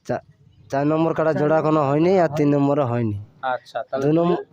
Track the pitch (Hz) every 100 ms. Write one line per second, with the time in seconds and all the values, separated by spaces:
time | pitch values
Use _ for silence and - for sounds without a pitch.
0 | - 120 - _ _ _ - 139 147 156
1 | 165 160 160 151 151 160 156 156 135 147
2 | 175 190 160 151 143 143 139 143 127 120
3 | 113 104 104 _ 131 123 - 120 - 135
4 | 143 165 170 - -